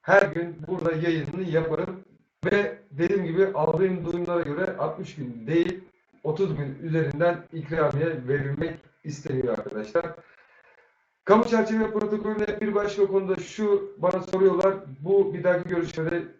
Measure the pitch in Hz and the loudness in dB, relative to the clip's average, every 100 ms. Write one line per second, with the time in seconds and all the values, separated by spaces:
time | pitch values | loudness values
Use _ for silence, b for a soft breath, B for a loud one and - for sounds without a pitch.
0 | - 196 160 160 170 156 156 180 160 160 | 6 6 6 0 -6 -8 -8 -2 -2 0
1 | 170 160 139 185 180 156 - 156 190 185 | 0 0 -2 -4 0 0 0 -2 -4 -8
2 | - _ _ _ 170 196 202 - - 139 | -16 _ _ _ 0 2 0 -6 -14 -2
3 | 175 196 165 165 190 147 156 160 190 180 | 0 2 0 2 2 2 2 2 0 0
4 | 165 170 175 175 143 147 190 - 151 180 | -4 -4 -2 -2 -2 -2 -4 -2 -6 -6
5 | 165 151 123 117 113 165 185 - - _ | -12 -10 -10 -10 0 0 0 -4 -14 _
6 | _ _ 151 160 190 143 139 135 165 160 | _ _ -4 0 0 -2 -6 -6 -2 0
7 | 139 143 170 165 - 160 139 160 147 139 | 0 2 2 2 -6 -12 -4 0 2 2
8 | 165 151 123 139 139 143 165 - - _ | 0 -2 -2 -2 -2 -2 -4 -6 -16 _
9 | 156 135 - 131 123 110 - 107 107 170 | -12 -10 -4 -2 0 -2 -4 -8 -4 -4
10 | 165 - b b b b b b b b | -4 -12 b b b b b b b b
11 | b _ - 220 233 226 214 220 214 214 | b _ 4 6 6 2 2 0 0 0
12 | 214 214 214 208 208 208 202 196 202 202 | -2 -2 -2 -2 -2 -2 0 0 0 2
13 | 196 190 185 185 - - 208 202 - - | 2 2 0 -4 -4 -2 2 2 0 -2
14 | 175 180 175 190 190 170 196 190 143 135 | 0 0 -2 4 4 6 2 0 -10 -10
15 | 160 196 196 175 180 180 175 170 165 - | 2 4 4 2 2 2 0 -2 -2 -4
16 | 160 170 - | -2 -2 -4